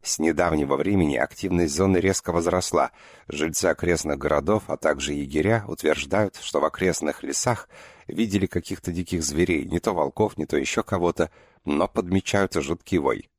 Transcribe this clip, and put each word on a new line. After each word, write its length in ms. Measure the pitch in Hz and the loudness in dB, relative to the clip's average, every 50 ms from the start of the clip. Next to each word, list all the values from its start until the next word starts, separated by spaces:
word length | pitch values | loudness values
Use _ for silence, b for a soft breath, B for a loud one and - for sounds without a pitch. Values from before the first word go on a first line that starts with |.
| _ | _
С 180 | - - - | -4 -4 0
недавнего 560 | 80 82 82 73 87 87 82 76 73 69 69 | 2 0 2 2 2 2 2 0 0 0 0
времени 400 | 67 71 95 104 98 85 76 69 | 0 0 2 2 2 4 2 2
активность 580 | 62 62 - - - - 95 87 87 87 80 71 | 0 -2 -2 -4 -6 -4 -2 0 0 0 0 0
зоны 220 | 78 95 98 95 | 2 2 4 4
резко 340 | 90 87 95 95 - - - | 4 4 2 0 0 -2 -2
возросла. 600 | 85 85 85 87 87 90 90 - - 78 67 - B B B B B B B | -2 0 0 2 0 0 0 0 0 0 0 0 B B B B B B B
Жильцы 400 | B - 73 76 82 80 - - | B -6 -4 -2 -2 -2 0 0
окрестных 520 | 92 78 - - 85 87 80 - 80 73 69 | 0 0 0 2 0 0 0 0 -4 -4 -2
городов, 460 | 71 73 73 73 71 82 104 107 - - | 0 0 0 2 2 2 0 0 0 -4
а 80 | 78 | -8
также 360 | 71 - 80 76 69 67 73 73 | -2 0 0 0 0 -2 -4 -4
егеря 520 | 71 71 67 69 76 76 98 113 117 101 | -4 -4 -2 -2 0 2 2 2 0 0
утверждают, 720 | 104 - - - 76 76 - 71 69 76 101 107 98 _ | -4 -10 -2 2 2 2 2 0 -2 0 0 0 0 _
что 240 | - - - - 76 | -8 -14 -4 -2 0
в 40 | 71 | 0
окрестных 600 | 78 - - 92 92 82 - - 76 73 - - | 0 0 2 0 0 0 0 -2 -4 -4 -4 -6
лесах 440 | 69 69 - - - 120 113 - B B B B B B B B | -6 -4 -2 0 0 -2 -2 -4 B B B B B B B B
видели 400 | B - 85 113 110 95 101 92 | B -2 -2 -2 2 2 0 0
каких-то 460 | 92 - 90 85 - 101 - - - 87 | 0 -2 -4 -6 -6 -10 -8 -6 -6 -4
диких 320 | 85 90 - - 87 80 | -4 -4 -4 -4 -2 -2
зверей, 400 | 73 73 78 87 90 87 76 71 | -2 0 2 2 2 2 0 0
не 160 | - - 87 | -2 -4 -2
то 140 | - 117 101 | 0 0 0
волков, 420 | 85 76 69 - - 107 104 - | 0 0 -2 0 0 0 0 0
не 100 | - 78 | -4 -6
то 100 | - - | 0 0
ещё 280 | 76 67 - - - 110 | 0 0 0 -2 -2 -2
кого-то, 480 | - - 95 87 87 82 - 82 78 b b b b b b b | -2 -2 0 2 0 2 2 0 -2 b b b b b b b
но 240 | - 73 73 85 104 | -2 0 2 0 0
подмечают 680 | _ - 98 87 92 95 - - - 101 98 92 - | _ -2 -2 2 0 0 0 2 0 2 0 2 0
жуткий 440 | 85 71 69 85 - _ - - 87 | -2 -2 -2 -4 -6 _ 0 0 2
вой. 300 | 71 67 60 50 - _ _ | 2 2 0 -2 -4 _ _